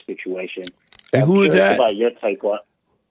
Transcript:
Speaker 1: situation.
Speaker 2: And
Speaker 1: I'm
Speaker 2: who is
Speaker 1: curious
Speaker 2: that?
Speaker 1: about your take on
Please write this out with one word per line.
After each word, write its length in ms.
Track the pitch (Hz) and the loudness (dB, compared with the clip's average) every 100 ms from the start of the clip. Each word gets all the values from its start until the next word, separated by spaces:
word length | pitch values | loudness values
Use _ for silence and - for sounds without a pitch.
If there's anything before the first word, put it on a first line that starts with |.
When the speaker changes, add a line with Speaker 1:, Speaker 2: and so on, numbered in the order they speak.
Speaker 1:
situation. 600 | - 92 92 92 92 - 90 - _ - _ | -14 -12 -10 -10 -10 -12 -14 -16 _ -20 _
Speaker 2:
And 100 | 131 | 0
Speaker 1:
I'm 60 | 143 | 2
Speaker 2:
who 140 | 196 | 4
is 80 | 196 | 4
Speaker 1:
curious 180 | 185 196 | 4 4
Speaker 2:
that? 40 | 185 | 2
Speaker 1:
about 200 | 117 104 | 2 2
your 140 | 120 | -2
take 340 | - 113 98 | -2 -4 -2
on 140 | 107 104 - _ _ _ _ | -4 -4 -8 _ _ _ _